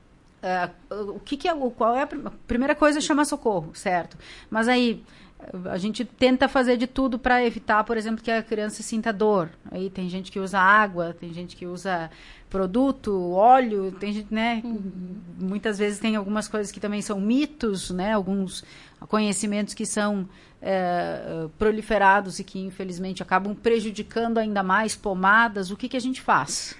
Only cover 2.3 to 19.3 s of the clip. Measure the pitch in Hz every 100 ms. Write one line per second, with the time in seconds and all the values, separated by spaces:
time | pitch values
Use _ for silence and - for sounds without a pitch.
2.3 | - - 233 269 294 302 294 - 285 294
3.3 | 285 233 190 160 - 196 180 165 - -
4.3 | - - 220 226 247 240 208 - - -
5.3 | - - 185 180 190 202 220 226 - 254
6.3 | 254 269 269 247 247 247 - 262 240 254
7.3 | 247 240 214 - 214 214 233 214 220 -
8.3 | 226 220 214 214 214 - 226 226 196 214
9.3 | 202 170 - - 185 190 190 180 190 185
10.3 | 196 190 196 185 208 208 175 170 170 175
11.3 | 165 180 - 180 180 190 175 160 - -
12.3 | - - 190 185 220 269 269 - 190 175
13.3 | 185 226 262 247 208 190 185 202 208 208
14.3 | 220 226 233 240 220 190 175 180 202 175
15.3 | 175 185 202 220 202 208 202 226 214 196
16.3 | 214 208 214 202 - 208 208 202 196 208
17.3 | 254 294 - 226 190 - 180 196 220 185
18.3 | 196 185 - - - - - - 214 214